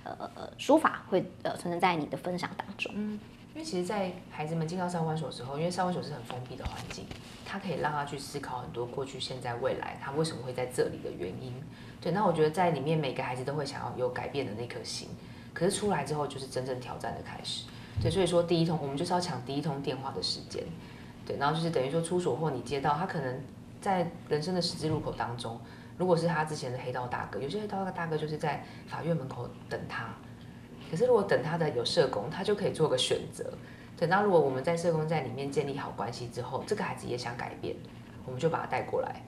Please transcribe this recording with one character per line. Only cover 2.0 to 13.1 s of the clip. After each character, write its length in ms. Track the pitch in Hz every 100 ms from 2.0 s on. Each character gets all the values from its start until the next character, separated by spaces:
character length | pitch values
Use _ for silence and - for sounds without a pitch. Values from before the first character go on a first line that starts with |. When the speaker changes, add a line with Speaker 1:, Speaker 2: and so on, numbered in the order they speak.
| 147
Speaker 1:
的 120 | -
分 200 | - 180
享 120 | 175 185
当 100 | - 202
中？ 140 | - 202
Speaker 2:
嗯， 220 | 208 214 - - - 302
因 40 |
为 40 |
其 160 | 320 185
实 80 | 180
在 240 | 208 185 - -
孩 160 | - 156
子 100 | 165
们 120 | 160
进 100 | 180
到 100 | 175
少 160 | 175
管 140 | 160 156
所 120 | 135
的 40 |
时 100 | 117
候， 140 | 123 143
因 60 |
为 80 | 165
少 120 | 185
管 100 | 180
所 100 | 175
是 80 | 123
很 80 | 147
封 140 | - 123 -
闭 60 | 131
的 80 | -
环 100 | - -
境， 160 | - - - - - -
它 120 | 196
可 120 | 190
以 100 | 139
让 120 | 143
他 120 | 151
去 160 | 143 143
思 200 | 135 143
考 200 | 135 127
很 100 | 120
多 140 | 113 120
过 200 | 120 131
去、 140 | 127
现 200 | - 131
在、 140 | 123 120
未 200 | 131 -
来， 220 | - -
他 80 | -
为 120 | 139
什 120 | 160 107
么 80 |
会 100 | 131
在 120 | 127 123
这 180 | - -
里 100 | -
的 80 | - -
原 120 | - -
因。 120 | - 123 - - - -
对， 100 | 180
那 140 | 175 208
我 80 |
觉 100 | 160
得 80 | 156
在 200 | 156 180
里 100 | 151
面 160 | 135 160
每 160 | 143